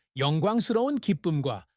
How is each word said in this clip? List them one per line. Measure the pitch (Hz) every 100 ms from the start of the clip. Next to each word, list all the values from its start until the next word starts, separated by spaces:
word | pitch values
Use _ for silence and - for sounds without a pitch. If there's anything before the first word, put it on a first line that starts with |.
| _ 131
영광스러운 | 139 160 190 233 - 226 262 285
기쁨과 | - 170 175 151 135 101 -